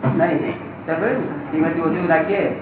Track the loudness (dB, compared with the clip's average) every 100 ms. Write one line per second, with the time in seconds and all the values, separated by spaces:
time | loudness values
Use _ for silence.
0 | 2 2 2 2 -2 -6 -10 -10 -4 -2
1 | 0 0 -2 -6 -4 0 0 2 0 0
2 | 2 2 4 0 0 -4